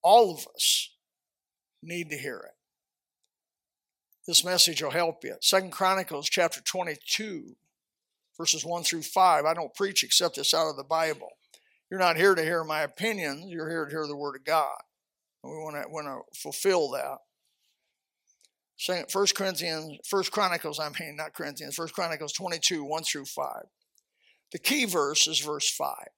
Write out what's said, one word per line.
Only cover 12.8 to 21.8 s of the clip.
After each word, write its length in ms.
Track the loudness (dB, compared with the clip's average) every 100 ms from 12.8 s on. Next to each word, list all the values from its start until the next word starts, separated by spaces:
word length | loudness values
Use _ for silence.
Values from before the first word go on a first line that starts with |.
opinions. 640 | -2 -2 -2 -2 -4 -6 -10
You're 240 | -8 -4
here 140 | -4
to 60 | -4
hear 180 | -4 -6
the 80 | -6
Word 180 | -6
of 100 | -6
God. 360 | 0 2 2 -6 -16 _ _ _ _ _
And 80 | -14
we 60 | -10
wanna, 220 | -8 -8 -8
wanna 320 | -8 -8 -10 -14
fulfill 560 | -14 -10 0 2 2 2
that. 280 | -2 -6 -8 _ _ _ _ _ _ _ _ _ _ _ _ _ _ _ -8
Second, 320 | -4 -4 -2
First 240 | 0 2
Corinthians, 600 | 2 -2 -2 -4 -6 -8 -14 -2
First 260 | -2 0
Chronicles, 460 | 0 0 0 -4 -6
I 120 | -6 -8
mean, 160 | -10 -10
not 160 | -10
Corinthians, 420 | -8 -10 -8 -10
First 200 | -8